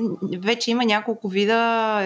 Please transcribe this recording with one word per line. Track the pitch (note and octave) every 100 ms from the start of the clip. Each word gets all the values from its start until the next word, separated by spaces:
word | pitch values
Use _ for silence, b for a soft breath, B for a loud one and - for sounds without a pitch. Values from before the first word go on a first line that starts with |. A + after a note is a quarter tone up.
| A3+ - G3
вече | F3+ F#3+ A#3 A#3
има | A#3 A#3
няколко | G#3 G#3+ A3 G3+
вида | F#3+ G3+ A3+ A#3 A3+ A3 G#3+